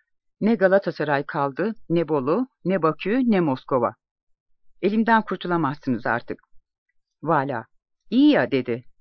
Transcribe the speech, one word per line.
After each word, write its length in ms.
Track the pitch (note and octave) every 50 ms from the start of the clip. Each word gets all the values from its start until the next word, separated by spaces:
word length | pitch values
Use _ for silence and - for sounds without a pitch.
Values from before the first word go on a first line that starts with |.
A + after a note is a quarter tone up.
| _ _ _ _ _ _ _ -
Ne 140 | E3+ G#3+ A#3
Galatasaray 720 | E3 F#3+ F#3 F#3+ G3 - F3+ D3+ - D#3 D3+ C#3+ C#3+ C#3+
kaldı, 500 | - - D3+ C#3+ C#3 C3 D3+ F3+ A3+ G#3+ - - -
ne 180 | E3 F3 E3
Bolu, 400 | D3 D#3 C#3 B2 C#3 E3+ A#3 C4 - _ _ -
ne 160 | E3+ F#3+ F3+
Bakü, 500 | D3+ D#3+ D3+ - - F#3 A3 C4+ B3+ A#3+
ne 80 | G#3 F#3
Moskova. 560 | E3+ D3 C3 C3 - - C#3 B2+ A#2 G2 - _ _ _ _ _ _ _ _ _ _ _ _ _ _ - - -
Elimden 400 | - G3+ G#3+ A3+ G#3+ A#3 A3+ A3
kurtulamazsınız 840 | G#3 - F#3+ - - F3+ F3 E3+ D#3 C3 C#3+ - - C3+ B2 G#2 -
artık." 340 | C3 A2+ A#2+ - - G#2+ - _ _ - - _ _ _ _ _ _ _ _ _ _ _ _
Vala, 440 | - D3 E3 C#3+ C3+ C#3 B2+ A2+ A2 _ _ _ _ _ _ _ _ -
"İyi 220 | G#3 B3+ D4 D4+
ya," 200 | C4+ E3+ B2+ A2
dedi, 320 | C#3 C3 B2 B2 A2+ B2 - - - _